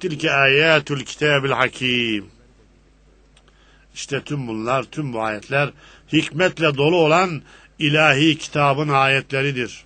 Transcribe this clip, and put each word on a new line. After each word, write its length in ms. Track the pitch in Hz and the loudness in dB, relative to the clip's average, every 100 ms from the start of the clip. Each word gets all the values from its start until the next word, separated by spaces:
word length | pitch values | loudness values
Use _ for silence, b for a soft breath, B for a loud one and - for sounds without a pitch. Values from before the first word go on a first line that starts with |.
Tilke 320 | 180 143 156 | -8 -4 0
Ayatul 680 | 143 135 135 160 156 143 139 | 2 4 4 4 4 2 -6
Kitabil 500 | - - 151 143 135 | -6 -4 0 0 0
Hakim. 760 | 120 127 - 127 123 117 107 98 - _ _ _ _ _ _ _ _ _ _ _ b b b b | 0 0 -2 -2 -2 -2 -4 -6 -18 _ _ _ _ _ _ _ _ _ _ _ b b b b
İşte 260 | - - 139 | -14 -8 -8
tüm 260 | - 147 120 | -6 -8 -6
bunlar, 340 | 110 113 135 | -6 -2 -2
tüm 300 | 110 156 143 | -4 -8 -6
bu 100 | 113 | -4
ayetler 480 | 110 104 - 139 135 B B B B | -4 -6 -4 -2 -2 B B B B
hikmetle 640 | 147 147 143 185 156 160 139 | -2 -2 -2 -2 0 -2 2
dolu 200 | 147 180 | 2 4
olan 460 | 156 165 185 151 B B B - | 4 4 2 -4 B B B -4
ilahi 600 | 151 151 156 135 160 151 | 0 4 4 4 2 0
kitabın 500 | - 151 143 139 151 | -4 0 0 0 0
ayetleridir. 960 | 139 135 135 131 135 143 127 113 - | 0 2 0 -2 -4 -4 -4 -8 -10